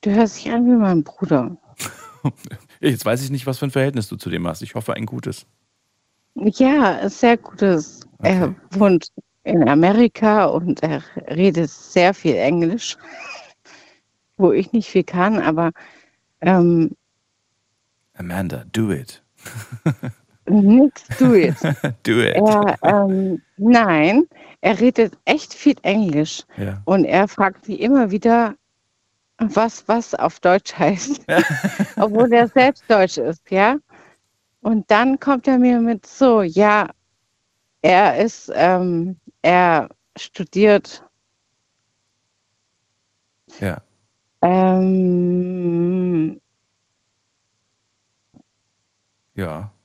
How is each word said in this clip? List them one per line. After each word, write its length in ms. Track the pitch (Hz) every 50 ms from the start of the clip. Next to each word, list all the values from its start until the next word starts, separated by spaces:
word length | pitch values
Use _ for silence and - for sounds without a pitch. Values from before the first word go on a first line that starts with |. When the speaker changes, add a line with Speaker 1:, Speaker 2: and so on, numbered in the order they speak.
Speaker 1:
Du 100 | - 208 196
hörst 220 | 214 233 214 -
dich 140 | - - - 233
an 140 | 233 247
wie 100 | 240 247
mein 260 | 233 214 196 185 165 147
Bruder. 540 | - - _ - 165 170 139 123 117 175 - _ _ _ _ - - - - - - - _ _
Speaker 2:
<laughs> 100 | 143 - _ - - - - _ _ _ _
Jetzt 240 | - 151 127 107 -
weiß 180 | 107 113 127 135
ich 80 | 135
nicht, 160 | 139 135 123
was 120 | 139 131 -
für 80 | -
ein 40 | 139
Verhältnis 380 | 127 139 131 143 139 123 104 -
du 80 | -
zu 140 | 95 - 90
dem 160 | 90 85 87
hast. 160 | 87 82 87 -
Ich 120 | 110 -
hoffe, 200 | 110 101 - -
ein 120 | - 113
gutes. 400 | 110 - 123 - - 98 - - _ _ _ _ _ _ _ _ _ _ _ _ _ _ _ _ _ _
Speaker 1:
Ja, 640 | - 190 214 - - 262 262 277 302 262 196 170 -
ein 80 | - 202
sehr 260 | 196 - - 240 240
gutes. 720 | 233 - - - - 208 196 185 160 151 - - - - _ _ _ -
Er 260 | - 185 185 175 143
Speaker 2:
Okay. 60 | 185 - _ _
Speaker 1:
wohnt 380 | - 196 208 202 185 170 - - _ - - _ _ _ _
in 240 | - - 175 151 117
Amerika 760 | 139 147 165 180 202 220 240 220 _ - - 220 208 214 190
und 360 | 156 - 160 170 175 151 - -
er 200 | 160 156 139 156 - - - - -
redet 420 | - 160 185 196 165 165 170 147
sehr 440 | - - - - - 185 175 180 196
viel 200 | - - 170 127
Englisch, 600 | 90 101 131 160 175 170 165 180 233 - - - _ - - - - - - - - - - _ _ _ _ - - _ _ _ _ _ _ _ _ _ _ _
wo 160 | _ 196 175 113
ich 200 | 123 190 - -
nicht 160 | 233 208 -
viel 140 | - 190 180
kann, 360 | - - 180 180 202 220 220
aber, 320 | 339 - 160 156 170 170 - - - - _ _ _ _ _ _ _ _ _ _
ähm, 520 | - 180 185 185 170 175 170 165 165 156 - _ _ _ _ _ _ _ _ _ _ _ _ _ _ _ _ _ _ _ _ _ _ _ _ _
Speaker 2:
Amanda, 460 | 90 87 87 92 95 85 78 67 - - _
do 180 | 110 113 107
it. 320 | 92 71 65 - - - _ _ _ _ _ - - 117 107 - - 113 _
<laughs> 280 | 165 131 - - 120 110 _ _ _ _ _ _ -
Speaker 1:
Nix, 520 | 180 214 196 196 214 247 269 285 - - - _ - -
do 160 | 262 254 240
it. 220 | 196 165 - 156 - - 165 147 - -
Speaker 2:
<laughs> 200 | 151 120 - _
Do 160 | - 113 117
it. 160 | 113 110 -
Speaker 1:
Er, 420 | - 208 214 214 208 208 202 - - -
ähm, 600 | - 196 208 202 196 190 190 190 190 185 - _ _ _
nein, 680 | - 196 226 247 240 226 196 170 156 151 165 202 262 349 - _ _ - - - _
er 200 | - - 220 185
redet 380 | 214 254 254 - 226 208 - _ _
echt 300 | - 262 302 - - -
viel 220 | - - 294 277 - _
Englisch. 640 | - 196 220 214 185 147 147 151 156 - - - _ -
Speaker 2:
Ja. 260 | - 101 98 95 98 -
Speaker 1:
Und 200 | - 185 196 170
er 240 | - - 180 196 208
fragt 400 | - - 202 190 190 _ _ -
mich 120 | 202 -
immer 300 | - 226 277 277 240 202
wieder, 440 | 180 208 - 233 233 233 233 220 208 _ _ _ _ _ _ _ _ _ _ _ _ _ _ _ _ _
was, 480 | 233 214 240 202 220 233 - - _ -
was 260 | 220 233 226 - -
auf 260 | - - 160 - -
Deutsch 360 | - 180 180 202 _ - - -
heißt, 460 | 170 147 202 180 - 269 285 - -
Speaker 2:
<laughs> 720 | - 156 170 170 - 156 135 - 196 - - - - -
Speaker 1:
obwohl 360 | - 196 220 202 220 240 247 233
er 160 | 240 233 226
selbst 360 | _ 269 254 262 277 - _ _
Deutsch 300 | 226 208 185 185 - -
ist, 320 | 135 139 165 165 _ _
ja. 260 | 190 185 196 220 262 302 _ _ _ _ _ _ _ _ _ _ _ _ _ _ _ _
Und 300 | _ 220 226 214 185 _
dann 300 | 220 208 233 262 269 277
kommt 260 | - 277 285 254 -
er 120 | - 269 254
mir 220 | 247 247 247 240
mit 240 | 233 233 233 196 _
so, 360 | - - - 269 262 233 220 202
ja, 480 | 170 156 180 208 208 208 208 196 - - _ _ _ _ _ _ _ _ _ _ _ _ _ _ _ _ _ -
er 360 | - 180 180 208 185 127 127
ist, 320 | 202 226 - - - - -
ähm, 600 | - 151 175 185 180 185 180 175 165 165 185 185 _ _ - _ _ -
er 460 | 160 175 180 180 175 165 156 120 - - _ _ _ _
studiert. 880 | - - - _ - 185 - - 180 208 214 208 202 - - - - - _ _ _ _ _ _ _ _ _ _ _ _ _ _ _ _ _ _ _ _ _ _ _ _ _ _ _ _ _ _ _ _ _ _ _ _ _ _ _ _ _ _ _ _ _ _ _ _ _ - -
Speaker 2:
Ja. 200 | - 98 87 - _ _ _ _ _ _ _ _ _ _ _ _ -
Speaker 1:
Ähm, 2000 | 175 180 185 185 185 185 185 185 190 190 185 185 180 180 180 180 180 180 180 180 180 185 180 180 175 170 170 175 175 185 185 180 180 175 165 156 160 156 - _ _ _ _ _ _ _ _ _ _ _ _ _ _ _ _ _ _ _ _ _ _ _ _ _ _ _ _ _ _ _ _ _ _ _ _ _ _ _ _ _ _ _ _ _ _ _ _ _ _ _ _ _ _ _ _ _ _ _
Speaker 2:
Ja. 360 | - 95 85 78 78 95 104 _ _ _